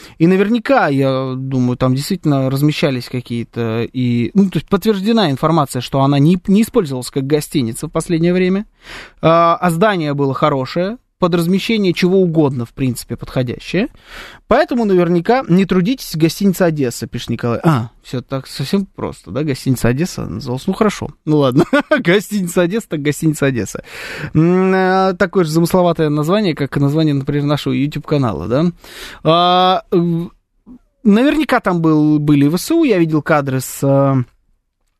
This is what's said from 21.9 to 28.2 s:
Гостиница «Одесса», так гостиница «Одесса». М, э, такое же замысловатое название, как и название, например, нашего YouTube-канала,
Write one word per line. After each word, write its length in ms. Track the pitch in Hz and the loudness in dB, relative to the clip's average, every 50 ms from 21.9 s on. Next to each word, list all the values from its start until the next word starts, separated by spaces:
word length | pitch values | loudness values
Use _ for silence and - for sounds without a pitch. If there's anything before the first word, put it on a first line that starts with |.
| 311 285 | -2 0
Гостиница 640 | - 170 180 214 190 - 208 208 185 175 - 190 175 | 2 2 2 0 0 -2 -4 -4 -4 -2 0 0 0
«Одесса», 280 | 170 190 233 - - | 0 0 -4 -6 -6
так 120 | - 151 139 | -8 -4 -4
гостиница 440 | 151 139 - - 160 147 - 143 | -4 -4 0 0 -2 0 0 -2
«Одесса». 360 | 139 131 117 - - - - - - - - - - - - 151 - - | -2 0 -2 -4 -6 -8 -12 -14 -14 -16 -16 -14 -14 -12 -12 -10 -2 0
М, 400 | 156 160 170 180 185 190 190 190 | 2 2 4 2 2 2 2 2
э, 420 | 190 185 185 190 190 190 190 185 180 | 2 2 2 2 2 0 0 0 0
такое 240 | 208 175 - 196 175 | -2 0 2 0 0
же 80 | 151 | 2
замысловатое 580 | 156 165 170 165 - 185 180 175 165 - 160 151 | 2 0 0 2 2 2 2 2 2 2 0 0
название, 460 | 147 147 147 156 185 214 220 180 143 | 0 -2 0 0 0 0 0 0 -2
как 220 | - 143 131 - | -2 -4 -4 -2
и 40 | 139 | 0
название, 340 | 139 139 143 160 160 156 143 | 0 0 2 2 2 2 0
например, 300 | 139 135 139 143 147 143 | 0 -2 -2 -4 -2 -2
нашего 260 | 143 151 139 - 139 131 | -2 -2 -2 -2 -2 -2
YouTube-канала, 760 | 127 135 143 - 151 - - 151 143 | -2 -2 -2 -4 -6 -6 -2 -2 0